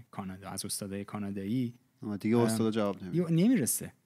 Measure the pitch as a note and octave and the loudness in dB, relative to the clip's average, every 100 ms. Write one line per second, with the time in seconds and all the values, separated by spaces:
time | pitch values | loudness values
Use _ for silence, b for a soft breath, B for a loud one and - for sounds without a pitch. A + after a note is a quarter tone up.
0 | - - F#2+ F#2 F#2+ F#2+ G2+ - G2+ G2 | -14 -10 -10 -10 -10 -8 -6 -6 -6 -6
1 | G2+ G#2 G2+ G2 G2 B2+ A#2+ - _ _ | -6 -6 -6 -4 -2 -2 -2 -6 _ _
2 | G#2 G2+ G#2+ A#2+ A2+ A2+ A2 A2 G2+ - | -6 -2 4 4 4 4 2 2 0 -2
3 | F#2 D#3 E3 E3 G#3+ B3 A2+ - F2+ - | -2 -2 2 4 6 4 2 -2 -6 -14